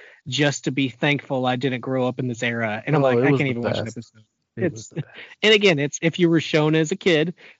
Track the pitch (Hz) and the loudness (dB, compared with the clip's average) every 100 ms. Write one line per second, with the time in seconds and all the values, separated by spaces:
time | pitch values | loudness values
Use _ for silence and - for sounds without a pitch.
0 | - - - 127 147 139 160 131 135 - | -20 -20 -8 -2 0 0 -4 -2 -2 -2
1 | 151 143 - 131 127 127 139 123 123 131 | -2 -2 -2 -4 -2 -2 -2 -4 -4 -2
2 | 123 123 127 117 120 117 113 107 143 143 | -2 -4 -6 -4 -4 -4 -4 -4 -2 2
3 | 135 120 135 139 139 120 113 - 110 120 | 2 2 2 2 0 -2 -4 -4 -6 -10
4 | - 113 107 _ _ - 160 113 - 170 | -16 _ _ _ _ -6 -6 -6 -12 -12
5 | - - - - 208 214 202 147 147 - | -12 -16 -20 -2 2 4 4 2 0 -2
6 | 165 - 170 165 - 160 151 160 156 190 | -2 2 2 2 2 2 2 2 0 -2
7 | 190 156 165 - - | 2 2 0 -6 -16